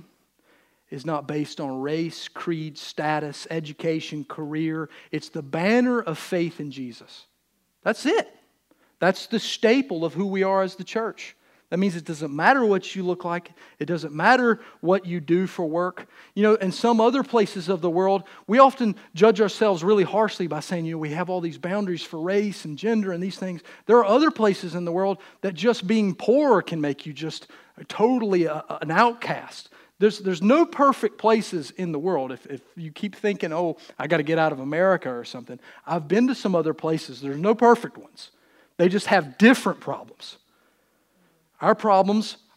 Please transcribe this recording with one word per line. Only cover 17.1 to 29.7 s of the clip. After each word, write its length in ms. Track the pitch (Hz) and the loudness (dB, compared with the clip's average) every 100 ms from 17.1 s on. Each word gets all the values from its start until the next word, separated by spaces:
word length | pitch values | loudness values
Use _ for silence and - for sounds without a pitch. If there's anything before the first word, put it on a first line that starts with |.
| 262 | 2
places 480 | 254 233 202 196 165 | 0 2 0 -2 -4
of 100 | 190 | -2
the 80 | 170 | 0
world, 360 | 165 190 196 190 - - | 0 2 0 -2 -18 0
we 120 | 233 | 6
often 360 | 269 - 226 185 - | 6 6 -2 -2 -10
judge 260 | 160 214 202 | 4 4 6
ourselves 420 | 208 - 220 185 | 2 2 2 2
really 220 | 170 214 | 2 2
harshly 420 | 170 196 214 - 175 | 2 2 0 -2 -6
by 120 | 151 | -6
saying, 240 | - 175 | -6 -6
you 80 | 160 | -4
know, 60 | 165 | -6
we 140 | 156 | -6
have 180 | 151 180 | -4 -4
all 100 | 185 | -4
these 160 | 170 147 | -6 -8
boundaries 460 | 175 202 202 165 | -6 -4 -4 -6
for 180 | - 165 | -8 -8
race 460 | 170 202 208 180 160 | -2 0 -2 -6 -12
and 100 | 147 | -6
gender 340 | 170 202 196 | -2 -2 -2
and 120 | 175 | -4
these 160 | 190 - | -8 -8
things. 240 | 185 170 - - - | -10 -10 -16 -18 4
There 100 | 240 | 4
are 80 | |
other 260 | 202 240 311 | 6 4 4
places 440 | - 220 185 180 | 4 2 0 -4
in 100 | 165 | -6
the 80 | 170 | -4
world 240 | 170 196 190 - _ | -2 -2 -4 -8 _
that 140 | 190 | -8
just 320 | 165 208 233 180 | -2 0 0 0
being 280 | 220 202 | 0 2
poor 460 | - - 262 294 202 | -2 2 4 6 4
can 180 | - 165 | 2 -4
make 280 | 147 139 - | -4 -4 -10
you 80 | |
just 320 | 135 156 - - - _ - - | -10 -10 -10 -16 -20 _ -20 -16
totally 560 | - 226 254 214 185 | -2 0 2 0 0
a, 80 | 160 151 - | 0 -4 -8
a, 100 | 151 | -10
an 80 | 156 | -4
outcast. 800 | 165 240 233 - 143 - - - | 2 2 0 -6 -8 -8 -18 -20